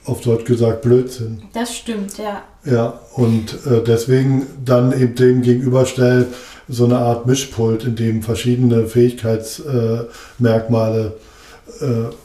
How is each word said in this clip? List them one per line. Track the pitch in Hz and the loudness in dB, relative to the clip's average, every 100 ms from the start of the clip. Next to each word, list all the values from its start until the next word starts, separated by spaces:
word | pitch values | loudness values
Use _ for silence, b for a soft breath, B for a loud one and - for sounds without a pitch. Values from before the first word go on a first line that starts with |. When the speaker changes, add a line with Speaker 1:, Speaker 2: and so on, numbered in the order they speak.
| - | -8
Speaker 1:
auf | 120 | -4
Deutsch | 120 113 - | -2 -2 0
gesagt, | 117 113 110 | 2 2 0
Blödsinn. | 120 123 123 - 113 107 - | 2 2 2 -8 -10 -10 -10
Speaker 2:
Das | - 233 - | -8 -6 -8
stimmt, | - 214 196 - | -8 -8 -8 -8
ja. | 214 202 - _ 151 | -10 -10 -14 _ -2
Speaker 1:
Ja, | 120 117 - - | -2 -2 -6 -12
und, | - 117 113 101 - - | -2 0 0 -2 -10 0
äh, | 113 117 | 0 2
deswegen | 113 127 131 135 135 - - 123 | 0 2 2 2 0 -2 -8 0
dann | 123 127 131 | 2 2 2
eben | 123 117 | 0 4
dem | 127 127 | 4 4
gegenüberstellen, | 123 123 127 131 127 - 123 123 123 B B B B | 2 2 2 2 2 2 2 4 0 B B B B
so | 120 120 | 0 2
eine | 123 | 2
Art | 120 117 123 | 0 -2 0
Mischpult, | 135 - - 113 110 123 | 0 -2 -2 0 0 -2
in | 113 | -2
dem | 113 110 | -2 -2
verschiedene | 113 110 123 123 123 113 110 | -4 -4 0 2 2 2 2
Fähigkeits-, | 123 123 - 113 110 - - | 2 2 2 -4 -4 -4 -12
äh, | 151 123 113 117 - B B B | -4 -2 0 -2 -6 B B B
Merkmale, | 120 113 - 113 110 110 107 - B B B B - - | 2 2 2 0 0 0 -4 -8 B B B B -20 -8
äh, | 139 113 120 - | -4 -2 -4 -10